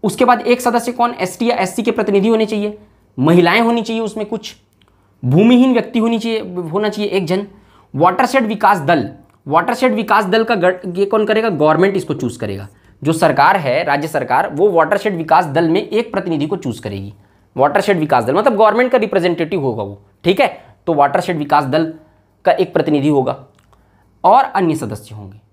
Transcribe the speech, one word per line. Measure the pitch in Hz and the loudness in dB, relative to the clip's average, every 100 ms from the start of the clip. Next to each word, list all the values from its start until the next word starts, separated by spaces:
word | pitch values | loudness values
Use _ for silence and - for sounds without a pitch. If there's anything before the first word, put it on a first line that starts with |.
उसके | 208 - 247 | -4 0 2
बाद | 240 | 2
एक | - 247 | 2 0
सदस्य | 247 240 233 | 0 -2 -4
कौन? | 240 240 - | -2 -4 -2
एसटी | 180 - 233 | -8 -2 -2
या | - | -2
एससी | 185 - | -4 -2
के | 220 | -4
प्रतिनिधि | 233 208 202 208 | -2 0 2 2
होने | 220 214 | 0 0
चाहिए, | 214 208 208 - _ _ - | -2 -6 -8 -20 _ _ -2
महिलाएं | 143 175 170 208 | 4 4 4 2
होनी | 233 233 | 2 0
चाहिए | 220 226 | -4 -6
उसमें | 220 220 214 | -6 -6 -8
कुछ, | 220 - - _ _ _ _ _ _ 127 | -8 -10 -20 _ _ _ _ _ _ 0
भूमिहीन | 151 220 247 262 | 4 6 6 4
व्यक्ति | 233 - 240 | 2 0 -2
होनी | 226 233 | -2 -2
चाहिए, | 233 220 196 180 | -4 -6 -6 -8
होना | 165 180 214 | -6 -2 -4
चाहिए | 208 208 | -4 -4
एक | 190 165 | -4 -2
जन। | 185 202 - _ _ _ 131 | -4 -4 -16 _ _ _ 0
वाटरशेड | 175 185 247 262 220 | 2 2 0 0 0
विकास | 220 196 202 | 0 2 2
दल, | 143 160 101 - _ _ - | 2 0 0 -10 _ _ -2
वाटरशेड | 156 175 240 262 | 0 0 0 0
विकास | 214 220 214 196 | 0 0 0 2
दल | 180 | 0
का | 226 220 | 0 2
गठ-, | 180 180 196 175 | 0 0 -8 -4
ये | 202 | 0
कौन | 214 214 | 0 0
करेगा? | 214 226 | 0 0
गवर्नमेंट | 156 151 160 190 196 | 2 2 4 2 0
इसको | - | -4
चूज़ | 135 123 - | -6 -6 -6
करेगा। | - 98 101 _ _ _ | -10 -10 -14 _ _ _
जो | 135 | -2
सरकार | 160 160 131 147 196 | 0 2 4 4 4
है, | 143 131 | 0 -2
राज्य | 151 143 151 | 0 -2 -2
सरकार, | 151 127 127 185 | -4 0 0 0
वो | 147 202 | 0 2
वाटरशेड | 170 156 202 214 175 | 2 2 0 -2 -6
विकास | 156 160 165 | 2 2 2
दल | 139 165 | 0 0
में | 175 202 | 0 0
एक | 214 226 | -4 -2
प्रतिनिधि | 202 180 156 147 | -6 -4 -4 -4
को | 185 | -4
चूज़ | 139 113 | -6 -8
करेगी। | 104 98 101 - _ _ _ - | -10 -10 -12 -18 _ _ _ 0
वाटरशेड | 143 - - 185 | 2 2 2 0
विकास | 151 127 | 2 0
दल | 113 | 2
मतलब | 160 247 208 | 2 2 4
गवर्नमेंट | 214 214 254 | 2 4 0
का | 247 | 0
रिप्रेजेंटेटिव | 214 196 175 170 160 170 | 0 0 -2 -2 -4 -4
होगा | 135 110 | -4 -4
वो। | 101 101 _ _ | -8 -12 _ _
ठीक | 170 202 | -2 0
है, | 254 - - _ - | 0 -2 -20 _ -4
तो | |
वाटरशेड | 151 143 - - 165 | 2 2 2 -4 -6
विकास | 143 147 | 0 0
दल | 139 151 160 - _ _ _ _ - | 2 -2 -2 -6 _ _ _ _ 0
का | |
एक | - 175 | 0 0
प्रतिनिधि | - 156 151 143 | 0 0 0 2
होगा | 143 127 - - _ _ _ _ _ _ _ | 0 0 -6 -14 _ _ _ _ _ _ _
और | 180 240 | 2 2
अन्य | 277 202 175 147 | 2 -2 -2 -2
सदस्य | 113 104 - 107 | -6 -10 -14 -18
होंगे | 98 - _ | -18 -20 _